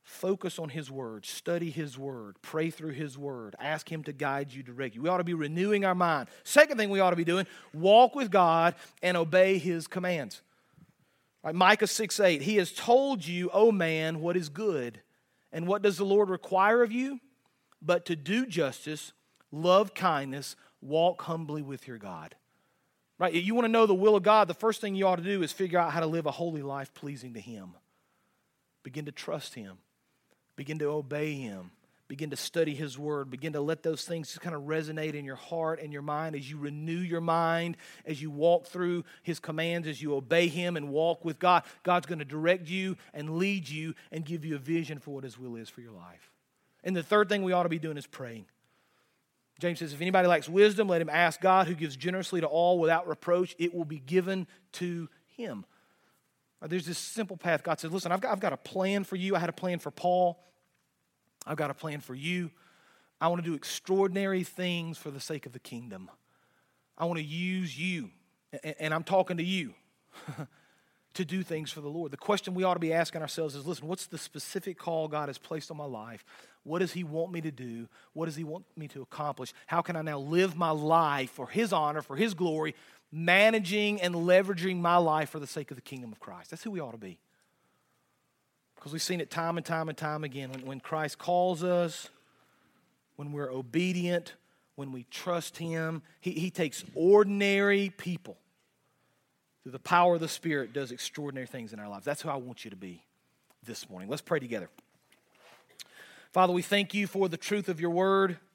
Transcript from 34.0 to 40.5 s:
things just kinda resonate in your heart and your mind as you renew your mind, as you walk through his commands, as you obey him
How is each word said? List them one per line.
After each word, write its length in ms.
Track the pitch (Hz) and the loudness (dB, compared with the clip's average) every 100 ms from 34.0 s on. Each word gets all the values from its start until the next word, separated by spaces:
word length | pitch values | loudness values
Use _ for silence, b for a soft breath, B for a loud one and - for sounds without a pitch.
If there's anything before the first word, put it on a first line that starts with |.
things 240 | - 170 151 | -6 -8 -8
just 140 | - | -10
kinda 160 | 175 151 | -10 -8
resonate 560 | 143 160 156 156 156 | -4 -4 -4 -6 -6
in 100 | 147 | -6
your 140 | 139 131 | -10 -12
heart 420 | - 165 160 160 | -8 -4 -2 -4
and 140 | 151 | -8
your 80 | 147 | -8
mind 340 | 147 147 160 151 | -4 -4 -4 -6
as 160 | 131 | -8
you 60 | 147 | -8
renew 420 | 143 147 160 170 | -8 -6 -4 -4
your 220 | 180 170 | -2 -2
mind, 560 | 165 165 165 165 170 165 B B - | 2 2 2 2 -2 -6 B B -10
as 160 | 147 | -8
you 80 | 156 | -8
walk 380 | 143 165 170 175 | 4 6 6 2
through 380 | 180 175 175 175 B | -4 -2 -2 -6 B
his 160 | - 160 | -6 -6
commands, 480 | - 156 165 170 156 | -4 -2 -2 -2 -4
as 140 | 139 | -6
you 120 | 156 | -2
obey 360 | 139 127 170 | -2 2 4
him 260 | 175 | 4